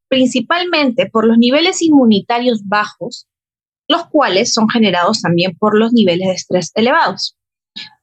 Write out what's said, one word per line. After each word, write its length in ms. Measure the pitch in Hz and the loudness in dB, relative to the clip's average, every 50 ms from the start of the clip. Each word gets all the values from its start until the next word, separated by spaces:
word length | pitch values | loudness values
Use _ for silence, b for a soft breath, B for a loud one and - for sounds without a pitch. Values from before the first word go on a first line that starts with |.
| _ - | _ -4
principalmente 1000 | 269 262 262 247 - 254 220 - 330 349 359 359 339 311 294 254 226 - 226 - | 0 0 0 0 0 -2 -4 -2 -4 -4 -2 -2 -2 0 0 0 0 -2 -4 -2
por 160 | - 226 220 | -2 0 2
los 120 | 226 226 | 2 4
niveles 440 | 233 240 247 262 302 330 370 370 370 | 4 4 4 2 2 0 0 -2 0
inmunitarios 800 | 339 320 302 277 254 226 214 190 - - 233 240 247 254 233 214 202 | 0 2 4 4 4 4 2 2 0 -2 -4 -2 -2 -2 -2 -4 -4
bajos, 640 | 190 208 208 214 208 - - 175 247 - - - _ _ _ _ _ _ _ _ _ _ _ _ | -4 -4 -4 -4 -4 -8 -12 -14 -14 -14 -16 -20 _ _ _ _ _ _ _ _ _ _ _ _
los 200 | - 302 339 339 | -2 -2 -2 -2
cuales 460 | _ - 302 262 214 180 190 240 - - | _ 0 0 0 2 0 0 0 0 -2
son 140 | 233 220 220 | -2 0 0
generados 520 | - 233 220 196 175 175 175 190 214 - | 0 2 0 2 2 0 0 0 -2 -2
también 340 | - 170 170 170 175 185 170 | -2 -2 0 0 0 -2 -4
por 200 | - 214 214 208 | -2 -2 0 2
los 160 | 214 220 233 240 | 2 0 2 2
niveles 340 | 233 202 180 170 180 190 | 2 2 2 0 0 -2
de 60 | 190 185 | -4 -4
estrés 380 | 180 - - - 180 170 - - | -6 -6 -4 -4 -4 -4 -4 -4
elevados. 640 | 214 226 240 302 330 294 196 196 - - - _ _ _ _ _ _ _ _ - B B B B B | -2 0 0 0 0 0 -2 -4 -6 -10 -12 _ _ _ _ _ _ _ _ -20 B B B B B